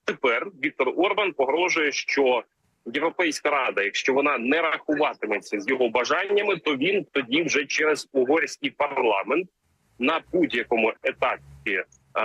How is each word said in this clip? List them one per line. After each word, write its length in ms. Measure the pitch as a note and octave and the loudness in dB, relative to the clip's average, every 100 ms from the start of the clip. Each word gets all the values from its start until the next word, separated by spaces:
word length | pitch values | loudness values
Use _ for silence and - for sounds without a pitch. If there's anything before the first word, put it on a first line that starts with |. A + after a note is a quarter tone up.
тепер 420 | - E3 C3 A#2 G3 F3+ | -6 -2 0 0 -2 -6
Віктор 280 | C#3+ - B2+ - | -6 -2 -2 2
Орбан 360 | F#3+ G#3 G3+ | 0 2 -2
погрожує, 600 | - C3+ D3+ F3+ E3+ D3 | 0 2 2 2 0 0
що 500 | B2+ - - C3+ A#2+ - _ _ _ - | -2 -2 2 4 2 -2 _ _ _ -8
Європейська 560 | B2+ D#3+ D3+ F3 C#3+ D3+ | -4 -2 0 -2 0 0
Рада, 320 | C#3+ A#2+ G2 | 0 0 0
якщо 300 | G2+ - - | -2 -2 0
вона 260 | C3 C#3+ C3 | 2 2 0
не 240 | A#2+ D#3 | 0 0
рахуватиметься 960 | E3 D#3 - D3 D3 A2+ G#2+ G#2 - G#2 | 0 -2 -2 0 0 -2 -4 -4 -4 -6
з 80 | G2+ | -2
його 200 | B2+ B2 | 0 2
бажаннями, 680 | B2 B2 D#3+ G3 G3+ G#3 F3+ | 2 0 0 2 0 0 -2
то 200 | D#3 C3+ | -2 -2
він 300 | F3+ G3 D#3 | 0 -2 -2
тоді 300 | C#3+ A#2+ C#3+ | -4 -2 -2
вже 220 | E3+ - | 0 -2
через 440 | C#3+ - D#3 D3 - | -2 -2 0 0 -2
угорський 580 | C3+ B2+ D#3+ C#3+ - C#3 | 0 2 2 0 -4 -8
парламент 800 | - C#3+ C#3+ A#2+ G2 G2+ D3+ F#3 _ _ _ _ - | -4 -4 0 2 2 0 -2 -4 _ _ _ _ -4
на 220 | B2+ D#3+ - | 0 -2 -2
будь-якому 600 | F3+ D3+ A#2+ A2 A2+ A2 - | 0 0 0 -2 0 0 0
етапі, 400 | C3+ C3 B2+ G#2 - - - | -6 -2 -2 -2 -8 -12 -6
е, 180 | F#2+ - _ _ - | -6 -6 _ _ -4